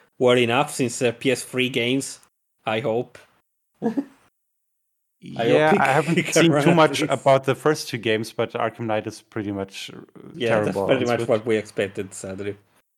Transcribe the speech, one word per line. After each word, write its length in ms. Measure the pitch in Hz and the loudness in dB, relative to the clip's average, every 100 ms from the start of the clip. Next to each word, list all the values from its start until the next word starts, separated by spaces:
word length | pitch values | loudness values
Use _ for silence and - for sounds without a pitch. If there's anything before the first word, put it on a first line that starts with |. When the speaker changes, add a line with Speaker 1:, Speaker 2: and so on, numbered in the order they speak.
| _ - | _ 0
Speaker 1:
well 180 | 123 123 | 4 4
enough 360 | 117 123 147 | 4 2 0
since 260 | - 120 - | -2 -4 0
they're 140 | 123 | -2
P 180 | 117 135 | 0 -2
S 120 | 120 | -2
three 260 | - 127 127 | -4 -4 -2
games, 500 | 131 120 135 - - _ _ _ _ - | -2 -2 -2 -4 -12 _ _ _ _ -6
I 140 | 110 | -4
hope. 360 | 113 113 123 - _ _ _ | -2 -4 -4 -12 _ _ _
<laughs> 280 | _ _ - | _ _ -8
I 1600 | 233 247 - _ _ _ _ _ _ _ _ _ _ _ - - 117 | -6 -6 -8 _ _ _ _ _ _ _ _ _ _ _ -14 -4 2
Speaker 2:
Yeah, 240 | 151 151 | 4 4
Speaker 1:
hope 60 | 190 | 4
it 60 | |
Speaker 2:
I 120 | 139 | 4
haven't 220 | 139 156 170 | 2 2 0
Speaker 1:
<laughs> 80 | |
can 100 | 160 | 0
Speaker 2:
seen 180 | 165 165 | 4 4
Speaker 1:
run 120 | 147 170 | 4 4
Speaker 2:
too 40 | |
Speaker 1:
at 40 | 170 | 6
Speaker 2:
much 240 | 151 139 | 4 2
Speaker 1:
least. 120 | 151 | -2
Speaker 2:
about 320 | 135 139 135 135 | 0 4 2 2
the 100 | 131 | 0
first 320 | 151 151 - | 0 0 -4
two 100 | 123 | -4
games, 360 | 110 110 113 | 0 -2 -2
but 180 | - 113 | -4 -4
Arkham 340 | 120 113 - 110 | -2 -4 -4 -4
Knight 200 | 107 107 | -4 -4
is 140 | - | -10
pretty 320 | _ 113 104 | _ -8 -6
much, 360 | 101 98 - - | -6 -8 -10 -16
uh, 120 | - - - - 160 | -16 -20 -20 -16 -6
Speaker 1:
Yeah, 240 | 117 113 | 0 0
that's 160 | 104 98 | 0 0
Speaker 2:
terrible 100 | 95 | 0
Speaker 1:
pretty 200 | 135 120 | 0 0
Speaker 2:
on 60 | |
Speaker 1:
much 80 | 117 | 0
Speaker 2:
Switch. 100 | 120 | 0
Speaker 1:
what 160 | 110 117 | 0 0
we 100 | 107 | -2
expected, 580 | - - 98 101 95 | -2 -4 -6 -6 -12
sadly. 440 | - 98 95 101 98 _ _ _ | -12 -12 -10 -10 -12 _ _ _